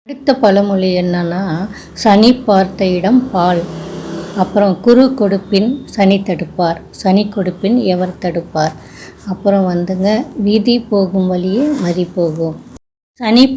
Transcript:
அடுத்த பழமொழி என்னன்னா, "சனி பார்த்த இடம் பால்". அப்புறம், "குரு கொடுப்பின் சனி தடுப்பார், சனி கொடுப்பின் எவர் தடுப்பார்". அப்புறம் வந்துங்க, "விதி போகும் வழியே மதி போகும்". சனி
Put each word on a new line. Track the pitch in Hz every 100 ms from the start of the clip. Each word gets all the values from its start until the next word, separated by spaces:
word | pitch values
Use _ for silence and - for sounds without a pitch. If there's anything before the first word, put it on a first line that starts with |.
| -
அடுத்த | 269 - 262
பழமொழி | 220 196 202 190 185 180
என்னன்னா, | 180 175 170 175 196 160 208 - -
"சனி | - 226 202 226
பார்த்த | 254 - 196 190 - 190
இடம் | 180 185 254 254
பால்". | 185 175 175 170 - - - - - - 208
அப்புறம், | 190 214 202 185
"குரு | 240 240 262
கொடுப்பின் | 262 202 196 - 196 220 285 -
சனி | - 196 196
தடுப்பார், | 196 156 160 - 170 165 -
சனி | - 190 190 208
கொடுப்பின் | 214 180 175 202 247
எவர் | 208 180 185 180
தடுப்பார்". | 180 170 170 160 156 - - - - - 208
அப்புறம் | 185 202 196 185
வந்துங்க, | 175 175 185 190 214 302 -
"விதி | 202 214 208 240
போகும் | 233 202 190 190 185
வழியே | 180 185 202 302 262
மதி | 175 170 175
போகும்". | 185 170 156 165 - - - _ _ _ -
சனி | 233 233 262